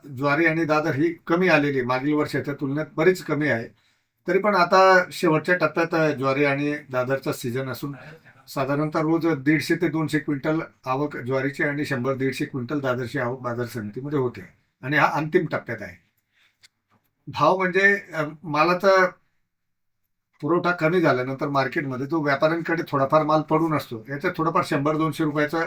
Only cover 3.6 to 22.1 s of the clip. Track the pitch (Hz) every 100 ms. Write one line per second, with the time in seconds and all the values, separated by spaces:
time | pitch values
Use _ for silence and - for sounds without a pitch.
3.6 | 120 - _ _ _ _ - 190 208 208
4.6 | 226 190 190 185 - - 175 156 - 180
5.6 | 156 175 165 165 156 127 135 135 143 139
6.6 | 147 147 - 127 123 135 156 135 123 123
7.6 | 131 120 143 139 - - - _ - 143
8.6 | 135 143 151 160 160 165 165 143 135 156
9.6 | - 170 165 156 151 151 - 143 156 160
10.6 | - _ 131 135 147 - 120 135 139 139
11.6 | 147 143 143 131 127 127 135 127 147 135
12.6 | 120 151 135 123 120 139 120 127 120 120
13.6 | 117 120 104 127 143 147 127 98 90 _
14.6 | _ _ 131 147 156 147 156 175 156 -
15.6 | - 107 90 90 _ _ _ _ _ _
16.6 | - _ _ _ _ _ - 143 151 185
17.6 | 185 185 202 202 - 160 151 160 - 147
18.6 | 165 180 196 190 185 - _ _ _ _
19.6 | _ _ _ _ _ _ _ _ 147 175
20.6 | 175 175 156 180 156 127 131 131 147 139
21.6 | 131 170 135 127 139